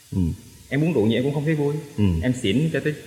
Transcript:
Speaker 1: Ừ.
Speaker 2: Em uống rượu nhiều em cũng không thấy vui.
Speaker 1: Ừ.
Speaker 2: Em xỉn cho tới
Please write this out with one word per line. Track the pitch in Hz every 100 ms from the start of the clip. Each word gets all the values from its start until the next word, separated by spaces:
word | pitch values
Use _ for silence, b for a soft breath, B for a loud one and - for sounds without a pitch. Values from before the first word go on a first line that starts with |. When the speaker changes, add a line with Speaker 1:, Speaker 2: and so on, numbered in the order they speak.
| -
Speaker 1:
Ừ. | 101 85 - - - -
Speaker 2:
Em | 135
uống | 160
rượu | 143 107
nhiều | 117
em |
cũng | 131
không | 147 147
thấy | 156
vui. | 143 151 - -
Speaker 1:
Ừ. | 101 82
Speaker 2:
Em | 104
xỉn | 127 98 113 160
cho | 139
tới | 151 147